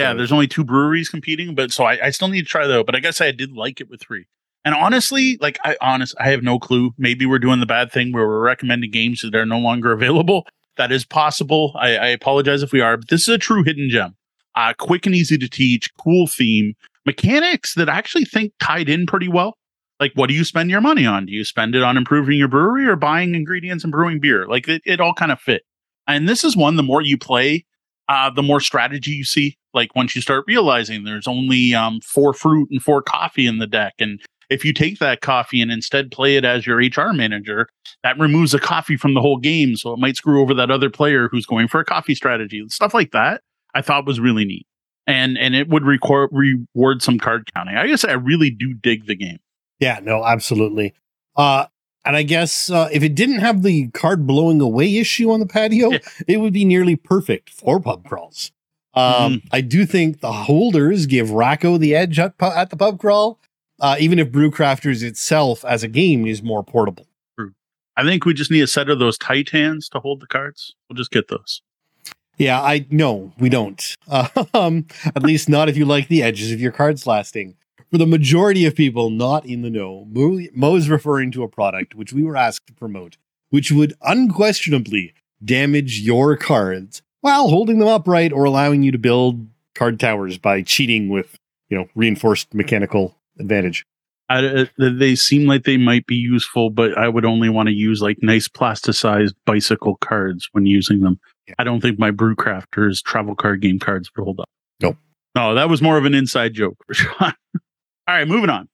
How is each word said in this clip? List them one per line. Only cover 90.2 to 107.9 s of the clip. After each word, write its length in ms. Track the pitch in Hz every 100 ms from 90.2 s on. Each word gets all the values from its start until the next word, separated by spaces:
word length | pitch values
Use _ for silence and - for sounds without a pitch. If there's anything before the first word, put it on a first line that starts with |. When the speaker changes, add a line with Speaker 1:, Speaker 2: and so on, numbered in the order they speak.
| 92 92
Speaker 1:
by 240 | 104 98
cheating 460 | 90 - 123 110 98
with, 280 | 98 - - _ _ -
you 80 | 98
know, 100 | 92
reinforced 580 | 110 113 98 113 101 -
mechanical 600 | 104 101 107 101 104 92 - _ -
advantage. 460 | 101 104 90 82 - _ _ _ -
Speaker 2:
I, 100 | 131 135
uh, 180 | 135 127 -
th-, 200 | 131 123
they 160 | 135
seem 320 | 123 - 143 143
like 180 | 139
they 120 | 139 131
might 300 | 123 120 -
be 80 | 120
useful, 540 | 120 123 - 120 113
but 260 | 107 113 104
I 120 | 117
would 160 | 113
only 240 | 113 113 113
wanna 240 | 110 110
use, 280 | 104 110 104
like, 220 | 104 107
nice 260 | 110 113 -
plasticized 840 | - 120 104 - - 110 104 104 -
bicycle 520 | - 104 - 110 104 92
cards 520 | - 107 95 87 -
when 140 | 104 98
using 340 | 101 - 104
them. 200 | 95 92 _ _ -
Speaker 1:
Yeah. 60 | -
Speaker 2:
I 60 |
don't 160 | 120 123
think 180 | 123 104
my 120 | 107
Brewcrafters 920 | 101 113 107 113 95 - 104 104 92
travel 320 | - 113 104
card 260 | 98 104 98
game 180 | 101 95
cards 320 | - 95 90 -
would 80 |
hold 160 | 98 92
up. 80 | 85 _ _ -
Speaker 1:
Nope. 160 | 113 135 _ _ _
Speaker 2:
No, 200 | 127 110
that 140 | 120 165
was 140 | 160
more 160 | 160 156
of 60 |
an 100 | 139
inside 400 | 139 131 127 113
joke, 220 | 110 95 -
<laughs> 60 | -
Rashawn. 440 | - - - 175 - _ 175 - _ _